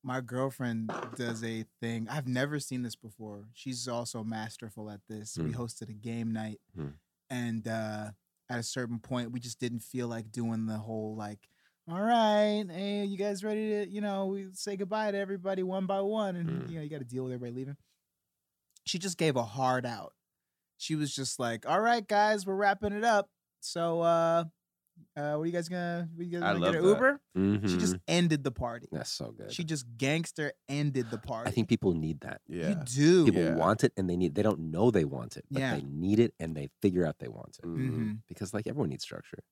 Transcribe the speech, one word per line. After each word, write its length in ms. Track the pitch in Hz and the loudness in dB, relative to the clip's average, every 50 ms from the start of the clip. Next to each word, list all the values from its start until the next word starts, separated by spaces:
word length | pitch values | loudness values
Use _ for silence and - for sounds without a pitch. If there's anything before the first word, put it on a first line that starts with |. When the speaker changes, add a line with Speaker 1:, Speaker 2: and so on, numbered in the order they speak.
| - | -6
Speaker 1:
my 160 | 131 127 131 | -4 -4 -4
girlfriend 680 | 127 117 127 127 135 135 131 - 127 120 117 113 113 107 - - - 120 - | -4 -2 -2 0 0 -2 -2 -2 -2 -2 -2 -2 -4 -4 -4 -6 -8 -8 -6
does 280 | - 120 117 117 110 117 | -4 -4 -4 -4 -4 -4
a 200 | 113 113 110 110 _ _ _ | -4 -4 -4 -6 _ _ _
thing. 260 | 117 113 117 113 113 107 | -6 -4 -4 -4 -4 -4
I've 180 | 131 156 131 | -4 -4 -2
never 320 | 127 123 123 135 143 151 147 | -2 0 0 0 0 0 -6
seen 220 | 139 - 131 127 | -6 -6 -6 -6
this 140 | 123 117 - | -6 -6 -8
before. 500 | _ - 110 101 - 110 107 104 101 104 110 120 | _ -16 -20 -16 -14 -12 -12 -12 -14 -16 -18 -20
She's 340 | - - 135 127 120 120 | -12 -10 -8 -8 -6 -6
also 360 | 127 120 120 120 - - 117 107 | -4 -4 -4 -4 -4 -6 -6 -6
masterful 680 | 113 113 110 110 110 - - 120 107 - 113 107 107 | -4 -4 -4 -6 -6 -8 -12 -14 -14 -12 -12 -12 -12
at 100 | 104 101 _ | -12 -14 _
this. 300 | - 110 107 104 - - | -12 -12 -10 -10 -8 -6
We 140 | - 82 - | -6 -4 -4
Speaker 2:
Hmm. 100 | - 117 | -4 -4
Speaker 1:
hosted 280 | 120 117 - - 117 113 | -6 -8 -8 -10 -12 -12
a 40 | 107 | -12
game 400 | 104 107 120 117 117 113 113 113 | -10 -8 -8 -6 -4 -2 -2 -2
night, 260 | 110 110 110 107 - _ _ _ | -4 -4 -6 -10 -12 _ _ _
Speaker 2:
Hmm. 120 | 87 73 69 73 78 _ _ _ _ _ _ | -8 -8 -8 -10 -14 _ _ _ _ _ _
Speaker 1:
and, 360 | 131 123 120 117 113 113 104 | -6 -4 -4 -2 -4 -4 -4
uh, 440 | 113 110 113 110 107 107 107 107 107 104 _ _ _ _ _ _ - | -4 -4 -4 -4 -4 -6 -6 -8 -10 -12 _ _ _ _ _ _ -8
at 100 | 123 120 | -6 -6
a 40 | 117 | -6
certain 360 | - - 131 123 117 120 113 | -4 -4 -4 -4 -4 -6 -8
point, 320 | - - 131 123 120 117 | -6 -4 -4 -4 -2 -4
we 80 | 123 123 | -6 -8
just 200 | 120 120 117 _ | -8 -8 -8 _
didn't 200 | 127 120 120 117 | -4 -4 -4 -6
feel 280 | - - - 127 123 117 | -8 -6 -4 -4 -4 -2
like 200 | 117 113 107 110 | -4 -6 -8 -8
doing 340 | - 123 117 113 113 110 113 | -6 -4 -2 0 0 0 -2
the 120 | 110 110 | -2 -4
whole, 380 | 107 107 113 113 110 107 107 107 | -4 -6 -6 -6 -4 -4 -4 -6
like, 320 | 110 107 104 104 104 _ _ _ _ _ _ _ _ _ | -6 -8 -8 -10 -12 _ _ _ _ _ _ _ _ _
"All 140 | 165 165 185 | -6 -2 0
right, 640 | 208 226 240 233 220 214 208 208 214 214 208 214 214 180 | 4 4 6 6 6 6 6 6 6 4 2 0 -2 -4
hey, 360 | 160 180 196 202 202 208 202 | -6 -4 -4 -2 -2 -2 -2
you 120 | 196 196 | -2 -2
guys 260 | 185 202 208 202 185 196 | -2 -2 -2 -2 -2 -2
ready 240 | 214 214 214 220 214 208 208 208 | -2 -2 0 0 0 0 -2 -2
to, 40 | 175 | -4
you 120 | 190 208 | -4 -4
know, 240 | 208 208 196 196 196 | -2 -2 0 0 0
we 260 | 190 196 196 196 190 185 | -2 -2 -4 -6 -10 -10
say 220 | - - 208 202 | -8 -6 -6 -4
goodbye 360 | 185 202 180 208 220 220 208 | -4 -2 -2 0 0 0 0
to 60 | 196 | 0
everybody 460 | 202 202 190 196 190 175 196 190 190 185 | 0 -2 -2 -4 -4 -2 -2 0 0 0
one 220 | 185 185 190 190 | 0 0 -2 0
by 160 | 180 196 196 | 0 0 0
one," 340 | 196 202 214 220 208 196 180 | 2 0 0 0 0 0 -2
and, 140 | 175 170 160 | -2 -2 -2
Speaker 2:
Hmm. 200 | 165 175 170 170 | -2 -4 -6 -6
Speaker 1:
you 60 | 165 | -8
know, 40 | 160 151 | -8 -8
you 60 | 147 | -6
gotta 160 | 156 143 131 | -6 -8 -8
deal 180 | 117 123 127 127 | -6 -4 -4 -4
with 100 | 127 123 | -4 -4
everybody 220 | 120 123 120 120 127 | -6 -6 -6 -6 -8
leaving. 180 | 131 139 143 _ _ _ _ _ _ _ _ _ _ _ _ _ _ _ _ _ _ _ _ - _ | -8 -8 -10 _ _ _ _ _ _ _ _ _ _ _ _ _ _ _ _ _ _ _ _ -12 _
She 140 | - - 175 | -6 -6 -4
just 180 | 175 196 175 | -4 -6 -2
gave 180 | - 170 156 131 | 2 2 2 4
a 60 | 127 117 | 2 -2
hard 420 | 110 101 135 131 127 127 127 123 | -2 -2 2 2 4 2 2 0
out. 280 | 120 117 101 - - _ _ _ _ _ _ _ _ _ _ _ _ _ | -4 -8 -8 -10 -14 _ _ _ _ _ _ _ _ _ _ _ _ _
She 180 | _ - - 156 | _ -4 -4 -2
was 200 | 151 147 139 - | 0 0 -2 -2
just 240 | 135 135 127 - - | -4 -4 -6 -4 -2
like, 260 | 127 117 113 110 - | -2 -2 -2 -2 0
"All 140 | 135 156 190 | 0 2 4
right, 260 | 220 233 240 240 202 | 4 4 2 2 2
guys, 400 | - 214 202 208 214 214 202 185 | 2 4 4 6 6 4 2 0
we're 100 | 196 190 | -2 0
wrapping 360 | 190 208 196 202 202 214 208 | 2 4 2 2 2 -2 -4
it 140 | 202 208 220 | -2 2 4
up. 240 | 233 220 202 196 _ _ _ _ _ _ _ | 4 4 4 2 _ _ _ _ _ _ _
So, 400 | - - - 175 170 170 165 170 | -12 -8 -2 0 0 0 2 4
uh, 420 | 170 170 170 165 165 165 165 170 170 165 _ _ _ _ _ _ _ _ _ 175 - _ _ | 4 6 6 6 6 4 4 4 2 0 _ _ _ _ _ _ _ _ _ -20 -20 _ _
uh, 200 | 147 147 147 151 | -4 -2 0 0
what 80 | 151 160 | 0 0
are 20 | |
you 60 | 170 | 0
guys 180 | 170 175 170 165 | -2 -2 -2 -2
gonna, 400 | 180 180 175 175 170 170 175 165 165 | -4 -4 -2 -2 -2 -2 -4 -6 -6
what 80 | 165 | -8
are 20 | 175 | -6
you 80 | 175 | -4
guys 100 | 170 175 175 | -2 0 0
Speaker 3:
I 20 | 196 202 | 2 2
Speaker 1:
gonna 60 | 175 | 4
get 60 | 170 | 4
Speaker 3:
love 100 | 190 170 | 4 4
Speaker 1:
an 80 | 156 170 | 6 6
Speaker 3:
that. 60 | 190 | 6
Speaker 1:
Uber?" 800 | 208 214 254 269 285 285 _ _ _ 92 - - 104 101 104 | 6 6 6 2 2 2 _ _ _ 2 4 4 4 4 4
She 100 | - 87 | 2 2
just 160 | 90 87 90 92 | 4 4 2 0
Speaker 2:
Mm-hmm. 100 | 90 _ - | 0 _ 2
Speaker 1:
ended 340 | 165 175 175 170 156 147 131 | 4 4 6 4 4 2 0
the 80 | 135 | -2
party. 380 | 123 - 123 120 117 120 120 - | -4 -2 -6 -6 -6 -8 -10 -8
Speaker 2:
That's 180 | - - - - | -8 -6 -6 -6
so 220 | - - - 57 | -6 -8 -8 -10
good. 200 | - - 104 - | -10 -12 -12 -10
Speaker 1:
She 120 | - - 175 | -6 -6 -4
just 220 | 156 160 139 127 120 117 | -4 -4 -6 -6 -10 -4
gangster 540 | 113 135 139 151 165 165 - - - 151 143 - _ _ | -2 0 2 2 0 -2 -4 -4 -4 -4 -4 -6 _ _
ended 420 | - 139 147 147 147 131 131 120 113 | -4 0 2 2 2 2 0 -2 -2
the 80 | 117 | -4
party. 300 | 107 - - 120 113 120 - | -6 -6 -6 -6 -4 -4 0
Speaker 2:
I 20 | |
think 180 | 98 - 107 - | 0 0 2 2
people 240 | 113 - - 98 85 | 2 2 4 2 2
need 260 | 80 78 80 80 71 | 2 0 -2 -4 -4
that. 200 | - - - - _ | -8 -10 -10 -12 _
Speaker 3:
Yeah. 220 | - 82 87 - 180 | -10 -6 -2 0 0
Speaker 1:
You 60 | 208 165 143 | 0 0 -2
do. 400 | 120 123 139 147 165 180 185 160 | -2 2 6 8 10 10 10 8
Speaker 2:
People 160 | 120 92 90 | 8 6 6
Speaker 3:
Yeah. 140 | 85 73 82 | 4 4 4
Speaker 2:
want 280 | 82 82 90 110 - - | 4 6 4 6 6 4
it 80 | - _ | 2 _
and 140 | - 95 87 | 2 0 2
they 80 | 87 | 2
need, 180 | 90 92 82 73 | 2 2 2 4
they 60 | 104 101 | 4 4
don't 160 | 107 98 80 82 80 | 4 2 2 -2 -4
know 200 | 78 85 107 123 | 2 6 6 6
they 140 | 107 92 78 | 6 6 2
want 320 | 69 67 62 58 58 - | 2 -2 -6 -8 -10 -12
it, 80 | - - _ | -16 -12 _
but 100 | 139 67 | -2 -2
Speaker 1:
Yeah. 140 | 67 127 78 | 0 0 -2
Speaker 2:
they 60 | 71 69 | -2 -4
need 360 | 69 71 76 87 95 104 107 | -6 -4 -2 2 4 6 6
it 140 | 117 110 _ - | 6 4 _ -4
and 160 | 80 82 80 | -6 -6 -4
they 140 | 76 71 69 _ _ | -6 -8 -10 _ _
figure 240 | - 98 90 90 85 | 0 2 4 4 2
out 140 | 78 73 _ | 2 0 _
they 100 | - 60 | -8 -10
want 300 | 53 53 - - - - | -10 -10 -14 -16 -18 -12
it. 60 | - | -8
Speaker 3:
Mm-hmm. 240 | 85 82 - 131 131 | -6 -4 -2 -2 -2
Speaker 1:
Mm-hmm. 240 | 120 117 113 107 107 110 - | 0 -2 -2 -2 -4 -6 -10
Speaker 2:
Because, 260 | _ - - 104 87 - | _ -10 -8 -8 -4 -4
like, 140 | 104 107 | -4 -4
everyone 220 | - 131 147 120 80 | -4 -2 -2 -2 -2
needs 140 | 65 - - | -2 -6 -8
structure. 360 | - - - - - - - _ _ | -10 -10 -12 -12 -12 -16 -16 _ _